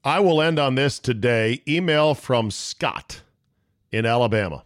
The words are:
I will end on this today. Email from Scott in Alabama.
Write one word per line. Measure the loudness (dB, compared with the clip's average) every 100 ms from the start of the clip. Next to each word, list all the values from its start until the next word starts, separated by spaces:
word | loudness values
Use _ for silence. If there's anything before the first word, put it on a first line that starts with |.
I | 0 2
will | 4 4
end | 2 2
on | 2 2
this | 0 -2
today. | -4 0 0 2 0 -2 -2
Email | -2 0 2 2
from | 0 -2 -2 -2
Scott | -6 -12 -6 -6 -6 -14 -20 _ _ _ _ _ _ _
in | -2 0
Alabama. | 2 2 0 -2 -8